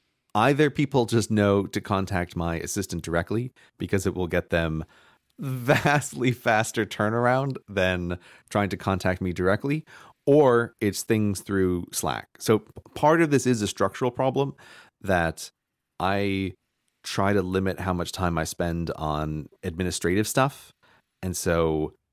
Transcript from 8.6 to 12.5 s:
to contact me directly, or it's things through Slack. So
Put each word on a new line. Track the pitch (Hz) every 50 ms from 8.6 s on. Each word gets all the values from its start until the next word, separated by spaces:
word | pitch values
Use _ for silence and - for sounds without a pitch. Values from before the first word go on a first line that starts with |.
| 101 95
to | 101
contact | - - 101 95 92 - 92 90 -
me | 95 90 87
directly, | 87 90 92 101 104 - 139 147 156 - - - - - - - _ -
or | 139 139 151 147 131 120 117 117 - - -
it's | 110 104 95 - -
things | - 113 110 107 104 98 -
through | - - 98 98 92 90 90 87 85 -
Slack. | - - - 78 62 53 - _ _ -
So | - -